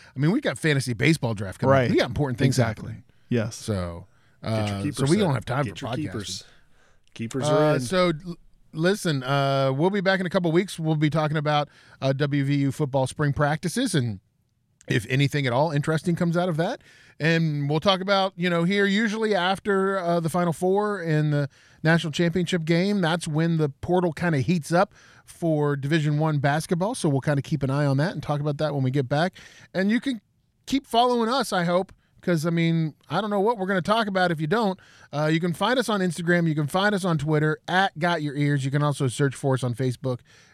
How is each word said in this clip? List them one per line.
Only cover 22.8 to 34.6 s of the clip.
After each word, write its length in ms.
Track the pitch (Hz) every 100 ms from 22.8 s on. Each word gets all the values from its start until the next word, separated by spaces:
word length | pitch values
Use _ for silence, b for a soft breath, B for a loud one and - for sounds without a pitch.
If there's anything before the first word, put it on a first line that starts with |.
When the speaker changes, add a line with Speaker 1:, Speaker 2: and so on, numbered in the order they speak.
| 196 202
Speaker 1:
that's 260 | 160 170 165
when 300 | 151 170 165
the 120 | 147
portal 420 | - - 180 180
kinda 280 | - 175 147
heats 320 | 123 175 -
up 220 | 170 202 b b b b
for 500 | - 165 151 147 143
Division 420 | 139 165 147 147
One 220 | 156 147
basketball. 560 | 139 151 - 170 196 262
So 120 | 165
we'll 120 | 139
kinda 200 | 151 143
keep 180 | - 147
an 80 | 135
eye 160 | 143 143
on 120 | 135
that 160 | 170
and 100 | 160
talk 160 | - 143
about 160 | 151 147
that 160 | 156
when 100 | 143
we 60 | 131
get 160 | 143 127
back. 260 | 143 185 - B B B
And 180 | 175 202
you 80 | 240
can 180 | 277 233 _ _ _ _ -
keep 220 | 269 -
following 420 | 233 247 240 226
us, 240 | 262 220
I 100 | 190
hope, 300 | 175 175 190 - _ _
'cause, 240 | - 165 170
I 40 |
mean, 460 | 170 165 165 160 - -
I 120 | 170
don't 80 | 208
know 100 | 208
what 180 | 208 233
we're 80 | 185
gonna 140 | 190
talk 240 | 180 220 214
about 240 | 185 180
if 100 | 156
you 60 | 156
don't. 320 | 220